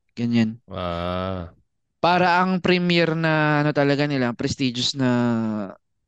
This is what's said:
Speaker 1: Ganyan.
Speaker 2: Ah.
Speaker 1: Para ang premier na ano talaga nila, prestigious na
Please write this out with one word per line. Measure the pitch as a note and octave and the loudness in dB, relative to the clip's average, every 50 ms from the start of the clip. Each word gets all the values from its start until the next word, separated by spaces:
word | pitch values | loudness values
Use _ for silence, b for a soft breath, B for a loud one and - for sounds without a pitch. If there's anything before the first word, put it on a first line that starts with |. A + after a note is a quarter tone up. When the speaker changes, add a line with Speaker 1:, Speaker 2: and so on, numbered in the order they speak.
| _ _ - | _ _ -8
Speaker 1:
Ganyan. | - A#2+ A#2+ A#2 A#2 A2+ A2 A2+ A#2 _ - | -6 -2 0 2 2 2 0 -2 -8 _ -12
Speaker 2:
Ah. | F#2+ F#2+ F2+ F2 E2+ E2+ F2 F2+ F2+ F#2 F#2 F#2+ F#2+ F#2 E2+ F2 - _ _ _ _ _ _ _ _ _ - | -10 -6 -6 -4 -4 -4 -4 -4 -4 -4 -4 -4 -6 -6 -8 -12 -14 _ _ _ _ _ _ _ _ _ 0
Speaker 1:
Para | E3+ F3+ F3+ F3+ F3+ F3 F3+ F#3 | 2 2 2 2 2 2 2 2
ang | F#3 F#3+ F3+ | 2 0 0
premier | - F3 F3+ F3+ F3 F3 F3 E3+ E3 D#3+ D#3+ | 2 2 2 2 2 2 2 2 2 2 0
na | E3 E3 D#3+ D#3 D#3 D3+ D3+ D3+ D3 D3 | 0 0 2 2 2 2 2 2 2 2
ano | D3+ | 2
talaga | D3 D3 C#3+ C#3+ C#3+ C3+ D3 | 2 2 2 2 2 2 0
nila, | D3 C#3+ C3+ B2+ A#2+ A#2 | 0 0 -2 -2 -2 -2
prestigious | - C3 C#3 - - C#3 B2+ A#2 B2 A#2+ - | -4 -4 -4 -4 -2 -2 -2 -2 -2 -4 -4
na | - C#3 C3 B2+ B2 A#2+ A#2+ A#2+ A#2 A2+ A2+ A2 A2 G#2+ G2+ F#2 - - _ _ _ _ _ | -2 -2 0 0 2 2 2 0 0 0 -2 -2 -4 -6 -6 -8 -12 -18 _ _ _ _ _